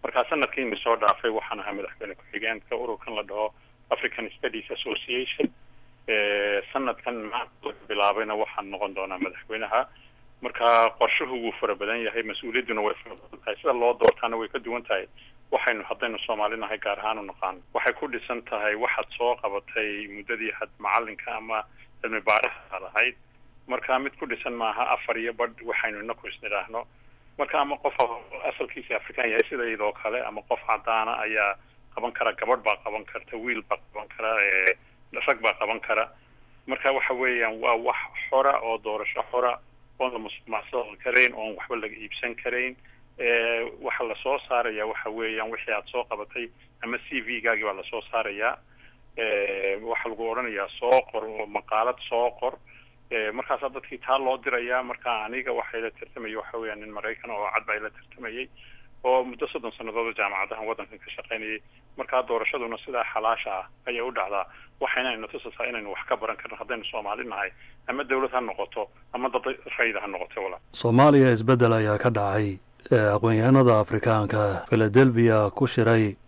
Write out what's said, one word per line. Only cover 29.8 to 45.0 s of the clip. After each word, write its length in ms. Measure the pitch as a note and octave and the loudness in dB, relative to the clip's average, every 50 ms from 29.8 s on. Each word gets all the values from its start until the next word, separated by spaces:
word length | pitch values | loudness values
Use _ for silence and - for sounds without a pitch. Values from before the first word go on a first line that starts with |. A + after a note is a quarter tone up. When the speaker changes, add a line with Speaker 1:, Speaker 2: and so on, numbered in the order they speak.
| G#2 G#2 G#2 | 0 -2 -2
Speaker 1:
kale, 280 | - - A2 A2 B2 | -2 -4 -2 -2 -2
ama 220 | B2 A2+ A2 G#2+ - - | -4 -4 -8 -10 -4 -4
qof 120 | A#2+ - - | -4 -4 0
caddaana 500 | - A2+ G#2+ - A2+ A2+ A2+ A2 A2 A#2+ A#2+ A2+ | 0 0 0 2 2 2 2 2 0 0 -2 -2
ayaa 320 | A2 A2 G#2+ G#2 G2+ G2 - - - - - - - - | 0 2 2 2 2 0 -2 -8 -20 -20 -20 -20 -10 -8
qaban 180 | - A2 A#2+ A#2 | -4 -4 -4 -2
kara, 200 | - - A2+ G#2 | 2 0 0 2
gabadh 300 | - A2+ G#2+ B2+ B2 A2 | 0 2 2 2 4 4
baa 120 | A2 G#2 - - | 0 0 0 -2
qaban 200 | A2+ G#2 A2 G#2 | -6 -6 -6 -10
karta, 320 | - - A2+ - - - | -8 -10 -12 -10 -8 -10
wiil 260 | A2+ A2 B2 A#2+ A2 G2+ - | -8 -4 -4 -4 -4 -2 -4
baa 80 | G#2 - - - - | -4 -4 -4 -12 -12
qaban 160 | G#2+ G#2+ G2+ | -12 -12 -12
kara, 220 | - - A2+ A2 A2+ A2 G2+ | -10 -4 -2 0 2 4 4
eh, 320 | G2+ F#2+ F#2+ F#2 F#2 F#2+ - - - - _ - - - - - | 4 4 4 4 2 2 0 -6 -20 -20 _ -20 -10 -8 -2 2
rag 140 | - C#3 A#2 | 2 0 4
baa 120 | A2+ A2 G2 - | 2 0 2 2
qaban 200 | A2+ G#2 A2+ - | 0 -2 -2 -4
kara. 280 | - - A2 G#2+ A2 - - - - - - - - - - - _ | -2 0 0 0 0 -2 -6 -20 -20 -20 -20 -20 -20 -20 -20 -18 _
Marka 260 | - C3 - - C#3 C3+ | -6 -6 0 2 2 2
waxa 220 | C3 - - C3 | 2 2 0 0
weeyaan 460 | B2 B2+ B2+ B2 A#2+ A#2 A2+ A2 A2 | 2 2 2 2 2 0 0 0 0
waa 160 | A#2+ B2+ A#2+ | 2 4 4
wax 200 | A#2 A#2 B2 A2 - - - - - - - | 4 2 0 0 0 -4 -8 -10 -10 -6 2
xora 320 | - C3 C3+ C#3 C#3 - | 2 4 6 6 4 2
oo 180 | A2+ A2+ A2+ A2 A2 | 0 0 -2 -2 -2
doorasho 380 | G#2+ G#2+ G#2+ G#2+ - - A#2+ A2+ - - | -4 -4 -4 -4 -4 -4 -4 -6 -2 0
xora, 260 | B2 B2 B2 B2 - - - - - - - - _ | 2 2 2 0 -2 -8 -20 -20 -20 -20 -20 -6 _
oon 140 | C3 B2+ B2 | -2 -2 -2
la 60 | A2+ | -4
musuqmaasuqi 800 | A2 G#2 - - _ - A2+ G#2+ - - - B2+ - G2 G#2 - - | -8 -8 -12 -14 _ -6 -6 -6 -6 -2 -4 -4 -4 -4 -10 -8 -4
karayn, 280 | B2+ A#2+ B2 B2+ B2 A#2+ | 2 4 6 6 6 4
oon 220 | A2 A2 A2 G#2 | 0 -6 -6 -6
waxba 200 | F2+ - - B2 | -8 -6 -6 -6
laga 200 | A2+ G#2+ G#2+ - | -6 -6 -8 -10
iibsan 380 | A2 A2 G2+ - - - A#2+ A2+ - - | -12 -14 -12 -10 -6 -6 -6 -8 -4 -4
karayn. 340 | - A#2+ B2 B2+ B2+ B2+ _ - - - - - - _ - | -2 -2 0 -2 -4 -6 _ -20 -20 -20 -20 -20 -20 _ -4
Eh, 500 | B2 A#2+ A#2+ A#2 A#2 A#2 A#2 A#2 A#2 A#2+ - - - | 0 2 2 2 2 2 0 -2 -2 -4 -8 -6 -6
waxa 220 | B2+ - - B2+ | -6 -4 -2 -4
la 100 | A2+ G#2+ - - | -4 -4 -4 -2
soo 160 | B2+ C3+ D3+ - - | -2 -2 -2 -2 0
saarayaa 380 | C3 A#2+ A#2 A#2 A2 G#2+ G#2 | 0 0 0 0 -2 -2 -4
waxa 240 | A2 G#2+ - | -4 -4 -6